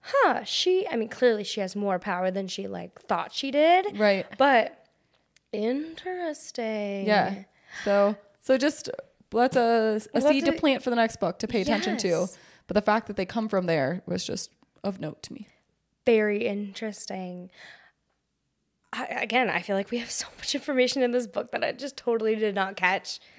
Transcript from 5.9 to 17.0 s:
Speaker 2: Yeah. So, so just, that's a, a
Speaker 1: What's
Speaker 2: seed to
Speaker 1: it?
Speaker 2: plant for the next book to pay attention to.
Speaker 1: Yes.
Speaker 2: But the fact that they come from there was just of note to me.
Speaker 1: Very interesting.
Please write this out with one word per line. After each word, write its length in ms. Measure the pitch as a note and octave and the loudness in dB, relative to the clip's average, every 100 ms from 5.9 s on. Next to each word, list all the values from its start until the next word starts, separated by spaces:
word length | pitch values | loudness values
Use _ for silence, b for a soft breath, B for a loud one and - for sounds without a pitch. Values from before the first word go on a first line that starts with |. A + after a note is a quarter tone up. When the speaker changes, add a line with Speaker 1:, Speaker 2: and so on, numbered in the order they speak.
| D#4+ F#4 F4+ E4+ D4 - - A3+ G#3+ G3+ G3+ G3+ | -10 -10 -6 -6 -8 -10 -6 -4 -4 -4 -4 2
Speaker 2:
Yeah. 360 | G#3 D#3+ G3 - B B B | 2 2 -4 -12 B B B
So, 320 | G#3 G3+ G3+ G#3 _ _ | 2 4 4 2 _ _
so 180 | - C4 | 0 2
just, 320 | C#4+ - - - - _ _ | 2 -2 -10 -10 -14 _ _
that's 240 | A3 B3+ | 0 4
a, 440 | C4 A#3 A#3 A3 G#3+ | 4 4 4 2 0
a 60 | - - | 0 2
Speaker 1:
What's 80 | C#4 | 4
Speaker 2:
seed 180 | C#4 | 4
to 80 | D4 | 2
Speaker 1:
it? 60 | E4 | 2
Speaker 2:
plant 240 | D4+ C4 | 2 2
for 60 | B3+ | 0
the 60 | |
next 220 | A#3 A3+ - | 2 2 0
book 200 | E3+ - | -4 -2
to 80 | A3+ | -2
pay 140 | A#3 | 0
attention 360 | F#3+ G#3+ - G#3+ | 2 0 0 -2
to. 100 | F#3 | 2
Speaker 1:
Yes. 300 | E3 F#3 B B B - | 2 0 B B B 0
Speaker 2:
But 80 | |
the 60 | G3 | 0
fact 260 | G#3 G#3+ - | 2 0 0
that 80 | |
they 100 | G3+ | -6
come 220 | F#3 A#3 A3 | -4 -4 0
from 160 | G3 | 0
there 360 | F3+ D#3+ C3+ F3+ | 2 0 0 -2
was 200 | - F3+ | -6 -6
just 260 | - F#3+ - _ _ _ | -4 -8 -8 _ _ _
of 160 | G3+ F#3+ | -8 -6
note 220 | D#3 - | -10 -10
to 100 | - | -16
me. 140 | - G#3 _ _ _ _ _ | -16 -18 _ _ _ _ _
Speaker 1:
Very 400 | - A3 G#3 G#3 A#3 | 2 2 2 0 -2
interesting. 1000 | G3+ G3+ G3 A3 G3+ | -4 -8 -8 -10 -10